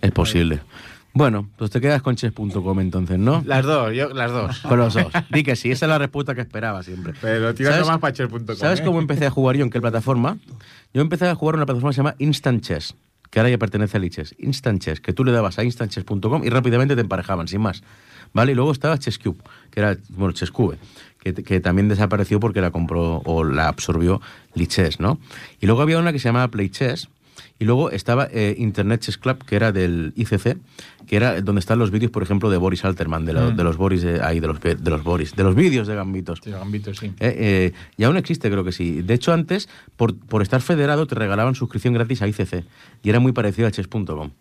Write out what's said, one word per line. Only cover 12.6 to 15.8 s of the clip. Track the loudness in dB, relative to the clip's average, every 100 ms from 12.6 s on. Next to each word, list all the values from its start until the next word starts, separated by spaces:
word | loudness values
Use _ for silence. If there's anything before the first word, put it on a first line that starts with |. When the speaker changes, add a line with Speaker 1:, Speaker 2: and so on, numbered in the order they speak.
Speaker 1:
Chess, | -2 -6 -6 -16 _ _ _
que | 2
ahora | 4
ya | 2
pertenece | 0 0 0 -2
a |
Lichess. | -4 -6 -12 -8
Instant | -6 -2 -2 -2
Chess, | -2 -6
que | -6
tú | 0
le | 2
dabas | 2 2 0
a |
instantchess | -4 -2